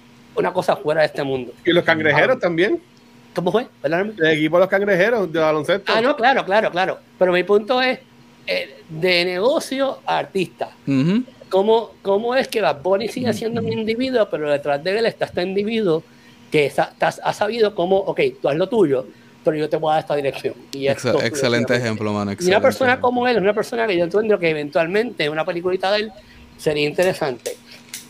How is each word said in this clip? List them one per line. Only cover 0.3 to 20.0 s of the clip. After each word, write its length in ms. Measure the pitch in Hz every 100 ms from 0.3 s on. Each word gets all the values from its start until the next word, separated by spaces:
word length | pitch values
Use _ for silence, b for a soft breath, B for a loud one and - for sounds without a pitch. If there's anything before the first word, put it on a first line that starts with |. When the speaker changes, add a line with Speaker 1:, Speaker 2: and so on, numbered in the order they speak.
| -
Speaker 1:
una 160 | 180
cosa 220 | 180 - 156
fuera 240 | 151 156
de 60 | 151
este 160 | 156
mundo. 300 | 139 131 117 - 170
Speaker 2:
¿Y 60 |
los 120 | 170 165
cangrejeros 500 | 160 156 147 196 254
Speaker 1:
Ah. 20 |
Speaker 2:
también? 380 | 185 165 202 339 - _ - - -
Speaker 1:
¿Cómo 160 | - 175
fue? 140 | 214 254 _
Perdóname. 300 | 143 165 214 214
Speaker 2:
El 180 | 156 156
equipo 200 | 156 175
de 20 |
los 80 | 185
cangrejeros 600 | 196 202 180 208 240 170
de 80 | 160
baloncesto. 520 | 156 156 151 196 - 214
Speaker 1:
Ah, 60 |
no, 140 | 247 285
claro, 260 | 240 240 165
claro, 240 | 208 170
claro. 300 | 170 180 - - -
Pero 140 | 180
mi 120 | 180
punto 380 | 180 208 214 254
es, 180 | 254 247 - - - - -
eh, 360 | 180 175 - -
de 340 | 160 185 175 180
negocio 760 | 180 233 320 - 269 269 - -
a 120 | 165
artista. 540 | 143 196 170 - - - -
Speaker 3:
Ujú. 380 | 135 156 214 254 - -
Speaker 1:
¿Cómo, 420 | 190 214 226 208 -
cómo 340 | 190 202 233 262
es 140 | -
que 100 | 220
Bad 200 | 175 139
Bunny 260 | 180 196 220
sigue 240 | 254 240
siendo 280 | 220 226 233
un 60 | 226
Speaker 3:
Ujú. 100 | 226
Speaker 1:
individuo, 480 | 220 226 262 240 202
pero 220 | 156 151
detrás 320 | 143 147 143
de 160 | 170 214
él 60 | 226
está 200 | - -
este 160 | -
individuo 600 | 185 196 208 226 196 160 B B B B -
que 180 | 156 135
sa-, 240 | - 156 -
ta-, 180 | 165 -
ha 80 | 156
sabido 400 | - 208 233 208
cómo, 240 | 202 180 196
"Ok, 220 | 190 156 139 127
tú 80 | 156
haz 60 | 151
lo 100 | 190
tuyo, 400 | 226 156 131 - B B - 170
pero 100 | 151
yo 120 | 151
te 80 | 165
voy 140 | 160
a 20 |
dar 80 | 156